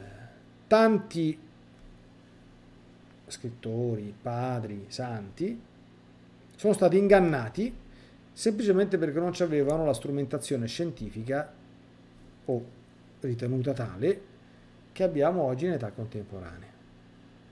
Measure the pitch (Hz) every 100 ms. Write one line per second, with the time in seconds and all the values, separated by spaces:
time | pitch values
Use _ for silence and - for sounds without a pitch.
0 | 98 - - - - - - 214 226 208
1 | - 165 156 156 - - - - - -
2 | - - - - - - - - - -
3 | - - - - 123 117 113 113 120 110
4 | 104 104 120 120 127 123 110 101 95 -
5 | 123 110 101 - 185 233 - - - -
6 | - - - - - - 208 208 180 185
7 | 202 196 175 143 113 175 240 - - -
8 | - - - - 226 214 214 185 196 185
9 | 156 147 175 175 175 147 139 160 156 120
10 | 143 139 135 - - 131 113 - 170 -
11 | 107 107 117 139 151 - - - - -
12 | - - - - - 123 - - - -
13 | - - 135 117 123 131 131 127 117 92
14 | 151 196 - - - - - - - -
15 | 185 151 147 180 139 127 180 156 107 110
16 | 113 110 104 98 90 87 98 - - -
17 | - - - - -